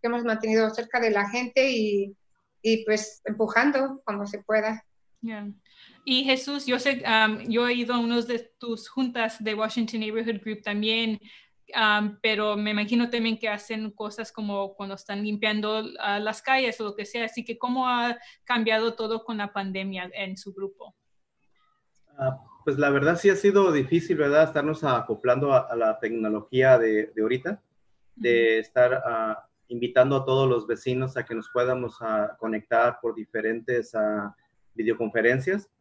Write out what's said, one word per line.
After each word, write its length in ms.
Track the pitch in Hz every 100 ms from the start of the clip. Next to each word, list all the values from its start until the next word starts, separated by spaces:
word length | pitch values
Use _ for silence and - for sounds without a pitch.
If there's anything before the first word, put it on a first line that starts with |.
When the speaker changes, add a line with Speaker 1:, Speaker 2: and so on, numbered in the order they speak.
Speaker 1:
que 60 | 233
hemos 160 | 240
mantenido 460 | 233 220 220 220 220
cerca 300 | 220 233 247
de 120 | 226
la 180 | 202 202
gente 420 | 240 247 269 269
y, 440 | 240 214 202 196 196 _ _ _ _
y, 240 | 220 220 220
pues, 360 | 214 - - -
empujando 760 | 214 214 226 277 277 269 269 -
como 200 | 202 202
se 140 | 202
pueda. 460 | - 214 214 220 _ _ _ _
Speaker 2:
Ya. 260 | 226 214 208 202 _ _ - _ -
Y 180 | 254
Jesús, 420 | 269 262 262 285 269
yo 140 | 247
sé, 240 | 277 247 -
am, 340 | 220 214 214 -
yo 180 | 233 240
he 60 |
ido 200 | 247 240
a 60 | 247
unos 260 | 233 240 233
de 140 | 233 - _
tus 300 | 233 226 -
juntas 560 | - 254 240 220 226
de 100 | 220
Washington 460 | 214 220 240 226 226
Neighborhood 400 | 214 220 233 202
Group 200 | 220 214
también, 560 | 208 208 214 226 226 214 - - _ _ - 240
am, 420 | 214 208 214 208
pero 340 | 226 214 214 208
me 160 | 208
imagino 380 | 208 208 240 240
también 280 | 240 226 226
que 120 | 220
hacen 420 | 208 - 220 220
cosas 400 | 208 208 208 226
como 420 | - 208 202 196 196
cuando 200 | 196 196
están 260 | - 202
limpiando, 600 | 208 208 220 214 214 220 214 -
ah, 200 | 208 202
las 220 | 214 220
calles 380 | - 262 247 226
o 60 | 214
lo 100 | 208
que 100 | 202
sea. 200 | 240 226
Así 180 | 240
que, 160 | 233 233
¿cómo 280 | 247 254 254
ha 300 | 240 240 240 - - -
cambiado 480 | 240 226 220 226
todo 320 | 226 220 220 226
con 120 | 214
la 140 | 202
pandemia 580 | 202 196 190 196 190 180
en 240 | 185 190 190
su 160 | 196
grupo? 420 | 196 196 196 214 _ _ _ _ _ _ _ _ _ _ _ _ 143
Speaker 3:
Ah, 240 | 131 131 - -
pues 140 | - 139
la 120 | 143
verdad 280 | 139 143 170
sí 120 | 202
ha 60 | 190
sido 360 | 202 196 190
difícil, 460 | 147 131 165 165 156
¿verdad? 280 | 143 147 160
Estarnos 380 | 147 147 156
acoplando 680 | 143 123 104 107 123 127 143
a, 60 | 131 -
a 60 | 117
la 240 | 113 107
tecnología 800 | 113 113 107 107 - 127 131 123
de, 340 | 113 107 110 110
de 60 |
ahorita, 400 | 110 127 170 208 _ _ _ _ _ -
de 380 | 120 117 113
Speaker 2:
Ujú. 80 | 110
Speaker 3:
estar, 420 | 107 127 123 131 117
ah, 400 | 113 110 107 _ _ _
invitando 480 | 120 120 127 131 135
a 100 | 135
todos 240 | 131 131
los 160 | 120 107
vecinos 520 | 113 131 127 131 127
a 60 |
que 120 | - 113
nos 140 | -
podamos, 480 | 123 123 127 120 -
ah, 340 | 113 110 104 -
conectar 600 | 110 107 - 113 120 120
por 120 | 117
diferentes, 800 | 110 107 113 110 117 117 123 110
ah, 420 | 110 107 107 104 - _ _ _
videoconferencias. 960 | 117 110 113 110 117 117 131 143 202 - _